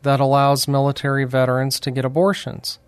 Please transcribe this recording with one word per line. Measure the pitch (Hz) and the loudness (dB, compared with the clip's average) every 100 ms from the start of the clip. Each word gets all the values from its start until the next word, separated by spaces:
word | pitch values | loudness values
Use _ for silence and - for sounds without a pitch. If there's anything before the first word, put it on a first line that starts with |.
that | 143 139 | 0 2
allows | 135 139 139 139 - | 2 4 4 2 0
military | 139 139 139 143 139 131 | 0 0 0 -2 -2 0
veterans | 131 127 127 135 - | 0 2 2 0 -4
to | 139 | -4
get | 131 131 | -2 -2
abortions? | 143 185 190 - - - - | 0 0 0 -6 -12 -12 -14